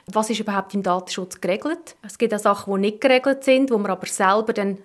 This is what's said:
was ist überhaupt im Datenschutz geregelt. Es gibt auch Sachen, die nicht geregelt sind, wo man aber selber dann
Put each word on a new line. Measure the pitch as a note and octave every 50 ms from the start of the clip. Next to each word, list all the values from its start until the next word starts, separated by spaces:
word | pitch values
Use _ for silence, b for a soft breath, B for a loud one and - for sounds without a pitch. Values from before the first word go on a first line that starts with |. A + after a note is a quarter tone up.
| B
was | - F#3 A3 A3 A3
ist | A3+ G3+
überhaupt | G#3+ G#3+ G3+ G3 F#3+ - -
im | G3+
Datenschutz | F#3+ F#3+ F3 F#3 F3+ - - - F3+ F3+ - -
geregelt. | - F3+ F#3+ G#3+ - D4 E4 E4+ - - - _
Es | - G#3 -
gibt | - A#3+ A3 G#3+
auch | G#3
Sachen, | G#3 G#3 G3+ - - G3 G3
die | G3
nicht | G3 G#3 G#3+ G#3+
geregelt | - C4 B3+ B3+ C4 C#4 C4+ C4+ -
sind, | C4+ C4 C4 C#4 C4
wo | A#3
man | G#3 G3+ G3
aber | F#3 F3+ -
selber | - - - G3+ F#3 G3 G#3+ A3 A3+ G#3+
dann | G#3 G3+ G3 F#3+ F#3+